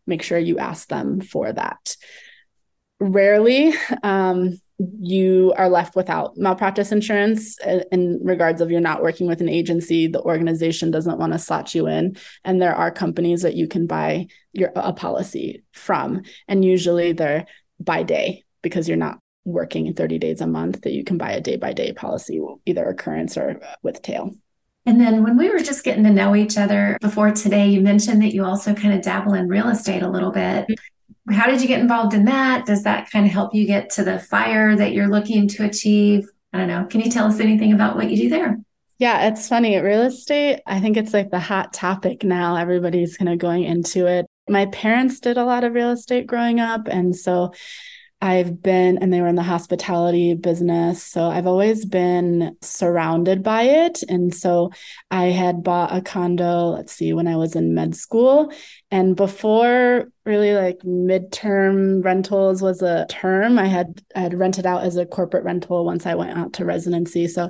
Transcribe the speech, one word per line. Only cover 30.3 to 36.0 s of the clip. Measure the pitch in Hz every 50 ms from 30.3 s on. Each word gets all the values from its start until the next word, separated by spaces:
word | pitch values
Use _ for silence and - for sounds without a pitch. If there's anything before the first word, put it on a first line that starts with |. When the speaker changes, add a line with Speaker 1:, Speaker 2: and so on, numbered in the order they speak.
Speaker 2:
bit. | - 196 180 185 - 208 - -
Speaker 1:
Mm-hmm. | 220 - - - _ _ _ _ - _ _ - 202
Speaker 2:
How | 202 233
did | 254 269 247
you | 262 247
get | 254 -
involved | 247 240 233 233 220 202 208
in | 202 202
that? | 247 269 269 269 262 254 247 -
Does | - 208 196 -
that | - 208 - - -
kind | - 214 202 202
of |
help | 175 202 196 - -
you | 214 208 185
get | 202 202 202 -
to | - - 190
the | 185 185 180
fire | - - 208 208 226 226 220 220 214 214 214
that | 202 202 - -
you're | 202 202 202
looking | 208 208 208 214 220 214 202 202
to | - - 214
achieve? | 202 208 - - 214 208 208